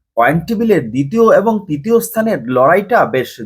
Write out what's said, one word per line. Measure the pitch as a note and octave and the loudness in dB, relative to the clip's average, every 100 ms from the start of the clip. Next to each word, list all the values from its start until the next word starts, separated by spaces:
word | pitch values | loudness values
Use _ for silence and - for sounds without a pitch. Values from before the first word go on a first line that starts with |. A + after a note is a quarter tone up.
| _ - | _ 0
পয়েন্ট | A#2+ E3 D#3+ | 0 0 -2
টেবিলের | A3 A3+ F3+ A#2 | -2 0 0 0
দ্বিতীয় | A#2+ C#3 A3+ A3+ F#3 | -4 -2 2 4 4
এবং | G#3 G#3+ G3+ | 2 -2 -4
তৃতীয় | D3 G#3 A#3 | -8 0 -2
স্থানের | A3+ A3 A3 F3 | -2 -4 -2 -4
লড়াইটা | A#2 B2+ E3+ F#3 G3 A#3 B2 | -2 2 2 2 2 0 0
বেশ | C3 A#2+ - | -2 -4 -8